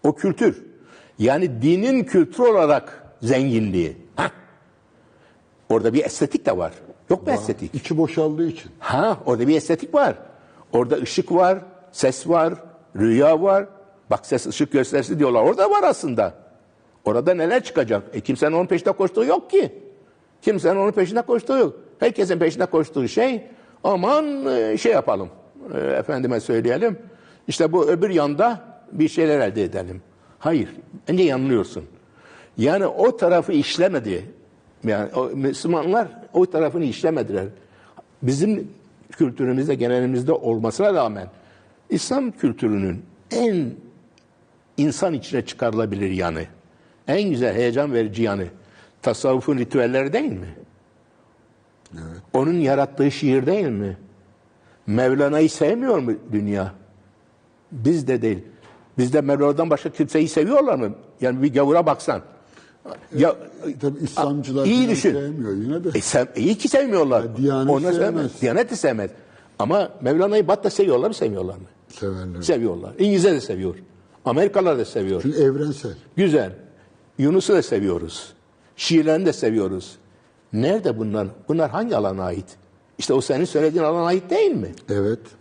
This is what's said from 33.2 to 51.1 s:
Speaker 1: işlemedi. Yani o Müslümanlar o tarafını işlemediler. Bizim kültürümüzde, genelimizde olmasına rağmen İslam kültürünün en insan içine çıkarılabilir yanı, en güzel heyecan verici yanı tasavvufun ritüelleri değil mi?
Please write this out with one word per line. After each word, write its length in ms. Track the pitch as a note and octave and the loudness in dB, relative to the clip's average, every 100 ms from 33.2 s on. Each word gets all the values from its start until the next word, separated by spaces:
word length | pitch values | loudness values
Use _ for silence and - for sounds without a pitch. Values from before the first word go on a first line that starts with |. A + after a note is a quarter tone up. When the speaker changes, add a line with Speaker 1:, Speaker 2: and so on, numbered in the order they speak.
| F3 F3 D3+ | 2 2 2
Speaker 1:
işlemedi. 720 | D#3 C#3 - F#3 D#3+ G#2+ F2 F#2+ - _ _ _ _ | 0 0 0 0 0 -4 -6 -8 -20 _ _ _ _
Yani 260 | A2+ G#2 G#2 | -2 -2 -2
o 100 | B2+ C3 | -4 -4
Müslümanlar 800 | C#3 C#3 - E3+ E3+ D#3+ A3 G3 - - | -2 -4 -2 -2 0 2 0 -2 -10 -4
o 140 | - F#3 | 0 2
tarafını 380 | D#3+ D3+ E3 | 2 0 0
işlemediler. 600 | D3 - E3 D#3 A2 G2+ G2 - _ _ - - _ _ | -4 -2 -2 -2 -4 -4 -6 -12 _ _ -20 -20 _ _
Bizim 480 | B2+ C#3 G3+ G#3 - - _ _ - | -2 0 0 0 -6 -16 _ _ -20
kültürümüzde, 600 | - C#3 A#2 B2+ C3 - | -2 -2 0 -2 0 -2
genelimizde 580 | C3 A#2+ B2 B2+ B2 C3 | 0 0 0 0 -2 0
olmasına 640 | D#3+ A#2+ A2+ A2+ G#2+ G3+ | 0 0 -2 -2 0 2
rağmen 340 | F3+ A#2 G#2 F#2 - - _ _ _ _ | 2 0 -4 -12 -18 -20 _ _ _ _
İslam 400 | - - C4 B3+ | -6 -2 -2 -2
kültürünün 720 | - C3+ - A#2 G#2 F#2+ F2 - _ _ | -2 -4 -2 -2 0 -2 -6 -12 _ _
en 400 | A#3 A#3 F#3 B2 G#2+ - _ _ _ _ _ _ _ _ - | -2 0 0 -4 -8 -20 _ _ _ _ _ _ _ _ -2
insan 380 | D3 - F#3 | 0 0 -2
içine 300 | C#3+ - B2 A#2 | -2 -4 -6 -6
çıkarılabilir 640 | - A#2 A2 A2 G2 G2 | -4 -2 0 -2 -2 -4
yanı, 320 | F#2 F2 D#2+ E2 - _ _ _ _ - | -2 -2 -4 -10 -16 _ _ _ _ -2
en 220 | F3+ G3+ | -2 0
güzel 240 | C3 B2 | 0 0
heyecan 380 | G2 A#2+ A#2+ C#3+ | 2 0 0 0
verici 300 | A#2+ G#2+ G#2 | 0 -2 -2
yanı 240 | A2+ G2 F2 - - - - _ | -2 -2 -6 -12 -20 -20 -20 _
tasavvufun 560 | - A2+ C3+ B2+ C#3 C3+ | -4 0 0 0 0 -2
ritüelleri 540 | A#2 C#3 A#2+ C3 C3+ | 0 0 0 0 0
değil 200 | G3+ D4 | -2 -4
mi? 220 | F#2 F2+ D#2 - _ _ _ _ | -6 -12 -16 -20 _ _ _ _